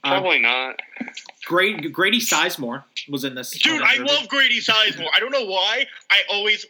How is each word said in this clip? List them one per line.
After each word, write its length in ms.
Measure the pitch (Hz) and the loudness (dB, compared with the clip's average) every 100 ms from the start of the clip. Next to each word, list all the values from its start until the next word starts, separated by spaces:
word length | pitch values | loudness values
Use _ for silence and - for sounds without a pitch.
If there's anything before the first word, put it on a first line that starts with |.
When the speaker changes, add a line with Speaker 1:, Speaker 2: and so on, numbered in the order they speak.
Speaker 1:
Uh, 60 | 139 | 0
Speaker 2:
Probably 300 | 190 185 143 | 0 2 2
not. 420 | 117 127 131 - - - - - - - - | 4 2 -2 -8 -12 -12 -12 -12 -18 -16 -2
Speaker 1:
Grady, 440 | 175 196 185 151 | 2 2 0 -6
Grady 300 | 147 190 233 | 0 2 2
Sizemore 680 | 226 160 175 175 120 135 - - - | 2 2 2 -2 -6 -8 -10 -14 -8
was 140 | 143 | -6
in 120 | 135 127 | -4 -6
this 160 | 123 | -8
Speaker 3:
Dude, 200 | - 311 | -2 0
Speaker 1:
home 80 | 311 | 2
run 60 | - | 2
Speaker 3:
I 80 | 262 | 2
Speaker 1:
derby. 120 | 269 | 2
Speaker 3:
love 180 | 294 - | -2 0
Grady 300 | 277 262 240 | 0 2 2
Sizemore. 480 | 220 220 214 175 160 | 2 2 2 0 -2
I 60 | 165 | 0
don't 120 | 240 | 0
know 140 | 277 214 | -2 0
why. 400 | 190 196 240 277 - - | 0 0 0 -4 -6 2
I 120 | 196 185 | 2 2
always 360 | 202 208 208 | 0 0 -2